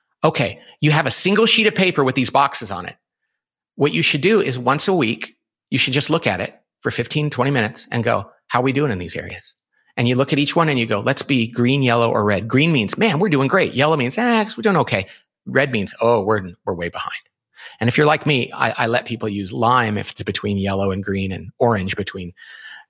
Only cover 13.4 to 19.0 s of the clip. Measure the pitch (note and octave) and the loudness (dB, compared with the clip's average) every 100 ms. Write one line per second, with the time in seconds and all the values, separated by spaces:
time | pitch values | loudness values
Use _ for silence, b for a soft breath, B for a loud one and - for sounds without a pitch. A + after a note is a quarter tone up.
13.4 | C3+ F#3 C3 A#2+ D3+ D#3 B2 - A#3+ A3+ | 2 2 0 2 2 2 0 0 0 0
14.4 | G#3 - G#3+ F3 - G2+ F#2+ B B _ | 0 -2 2 2 2 -2 -4 B B _
15.4 | - C3 C#3 A2+ F#2 - A#2 A2+ G2 G#2+ | -4 0 0 -2 -4 0 2 2 2 -2
16.4 | F#2 - - E2+ F2 - - - _ _ | -2 -10 -8 -6 -6 -8 -10 -12 _ _
17.4 | _ B B B A#2 - D3+ D#3 D#3 C3+ | _ B B B 0 4 4 2 2 0
18.4 | A#2+ C3 A#2+ A2 A#2 B2 | -2 -2 -2 -2 -2 -2